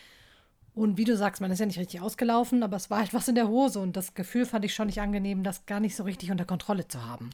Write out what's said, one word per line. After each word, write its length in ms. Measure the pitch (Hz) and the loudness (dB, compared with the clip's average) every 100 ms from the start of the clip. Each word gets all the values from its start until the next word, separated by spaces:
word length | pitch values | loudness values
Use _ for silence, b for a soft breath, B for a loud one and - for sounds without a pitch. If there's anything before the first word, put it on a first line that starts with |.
| B B B B B B _ | B B B B B B _
Und 220 | 214 214 185 | 0 0 2
wie 80 | |
du 100 | 226 220 | 2 4
sagst, 240 | 202 - | 2 0
man 80 | 190 | -2
ist 80 | 185 | 0
ja 80 | 214 | -2
nicht 120 | 180 | -2
richtig 220 | 180 175 | -6 -6
ausgelaufen, 640 | 202 - 233 233 247 247 | -6 -2 2 2 4 2
aber 140 | 214 190 | 2 -2
es 100 | - | -2
war 120 | 214 | 0
halt 120 | 208 | 0
was 160 | 247 - | 0 2
in 60 | |
der 140 | 240 220 | 4 4
Hose 320 | 233 269 202 | 4 4 2
und 140 | 185 185 | -2 -2
das 160 | 185 | -6
Gefühl 320 | - 185 240 247 | -6 -2 0 2
fand 180 | 220 | 0
ich 100 | 202 | -2
schon 120 | - 214 | -2 -2
nicht 160 | 208 | -2
angenehm, 400 | 208 208 196 190 | -2 0 0 0
das 220 | 190 - - | -2 -4 -4
gar 140 | 208 | 0
nicht 140 | 214 202 | 0 0
so 80 | |
richtig 260 | 196 185 180 | -4 -4 -2
unter 160 | 190 175 | -2 -2
Kontrolle 420 | 185 - 202 160 | -2 0 -2 -2
zu 160 | 127 | -8
haben. 240 | 117 120 117 | -8 -10 -12